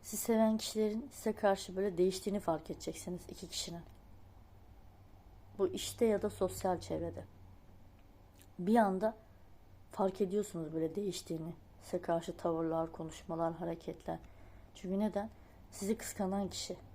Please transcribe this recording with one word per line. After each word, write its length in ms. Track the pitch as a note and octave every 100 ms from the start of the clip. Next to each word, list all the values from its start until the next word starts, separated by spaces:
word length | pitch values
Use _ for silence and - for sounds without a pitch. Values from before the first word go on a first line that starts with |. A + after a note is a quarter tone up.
| -
Siz 100 | G#3+
seven 380 | - A3+ A3 A3
kişilerin 520 | - G#3+ G#3+ A3 C#4+
size 220 | - A3
karşı 420 | G#3 G#3 G3 - F#3
böyle 220 | G3+ F3
değiştiğini 420 | F#3 F#3 - G3+
fark 300 | F#3 D#3 -
edeceksiniz 520 | D3+ - D#3 - F3+ -
iki 180 | - F3+
kişinin. 340 | - - E3+ E3 - - - - - - - - - - - - - - - - -
Bu 100 | F#3+
işte 380 | G3 - - A#3
ya 160 | G3+
da 80 | G#3
sosyal 500 | G3 F#3 - F#3+ F3+
çevrede. 440 | - D#3+ E3+ - - - - - - - - - - - - - - -
Bir 160 | F3+ A#3
anda 400 | G#3 F#3 A3 A3+ - - - - - - -
fark 300 | - G3 F#3+
ediyorsunuz 520 | G3 G3+ G3+ E3+ D#3
böyle 220 | D#3+ D#3+ E3
değiştiğini. 580 | G3+ F3 - E3 D#3+ E3 - -
Size 200 | - F3+
karşı 360 | F3 E3+ E3 -
tavırlar, 540 | - E3 E3 D#3+ E3
konuşmalar, 640 | E3 D#3+ D#3+ - E3 E3
hareketler. 680 | E3 F3 E3 - - - E3 - - - - - -
Çünkü 240 | F3+ F#3+
neden? 300 | G#3+ G3+ A3 - - - -
Sizi 260 | - G3 A3
kıskanan 500 | - - F#3+ G3 F#3+
kişi. 280 | - - F3+ -